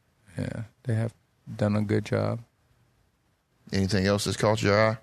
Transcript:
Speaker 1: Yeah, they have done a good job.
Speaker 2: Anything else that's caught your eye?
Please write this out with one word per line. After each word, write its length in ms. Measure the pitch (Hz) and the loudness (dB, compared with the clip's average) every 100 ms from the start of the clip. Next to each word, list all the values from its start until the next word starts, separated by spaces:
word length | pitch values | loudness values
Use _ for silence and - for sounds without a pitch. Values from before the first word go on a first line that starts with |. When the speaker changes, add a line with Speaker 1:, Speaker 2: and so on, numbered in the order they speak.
| _ _ _ - | _ _ _ -8
Speaker 1:
Yeah, 260 | 98 - 110 _ | -8 -8 -12 _
they 120 | 127 110 | -4 -2
have 180 | 113 - _ _ - 110 | -2 -8 _ _ -16 -2
done 200 | 104 104 | 0 0
a 60 | |
good 220 | 104 107 104 | 0 -2 0
job. 340 | 107 107 113 117 _ _ _ _ _ _ _ _ _ _ _ - | -2 -2 -4 -10 _ _ _ _ _ _ _ _ _ _ _ -6
Speaker 2:
Anything 320 | 98 95 101 98 | -2 0 2 2
else 200 | 104 - | 2 0
that's 100 | - | 0
caught 260 | 107 110 | 2 2
your 160 | 104 101 | 2 4
eye? 200 | 110 110 | 2 0